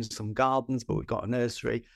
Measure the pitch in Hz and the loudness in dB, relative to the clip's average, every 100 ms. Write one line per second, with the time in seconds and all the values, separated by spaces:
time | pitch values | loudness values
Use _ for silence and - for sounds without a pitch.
0 | 113 - 107 107 131 135 123 131 - 104 | -6 -6 -4 2 4 4 2 -2 0 -2
1 | - 113 107 123 120 - 120 117 - | 0 -2 0 0 0 -2 -2 -2 -4